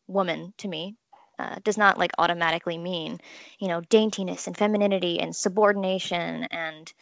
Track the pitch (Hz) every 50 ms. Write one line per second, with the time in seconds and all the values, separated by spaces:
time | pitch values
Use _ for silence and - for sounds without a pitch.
0 | _ - 185 196 190 180 160 156 165 175 208 - - 202 175 156 165 190 214 -
1 | _ _ _ - - _ _ - - - - - - 214 202 208 208 196 185 -
2 | 180 175 - - 170 170 175 170 170 165 160 170 - 180 170 165 170 180 185 170
3 | 160 160 156 175 - - - - - - - - 202 190 170 170 170 - - 220
4 | 220 220 202 - 190 180 180 - - - 180 - 208 208 214 208 202 202 196 190
5 | 175 175 170 - - 196 - - - 208 180 208 208 202 208 202 190 185 190 185
6 | - - 185 175 170 170 165 165 165 165 - 170 165 160 156 156 160 - - _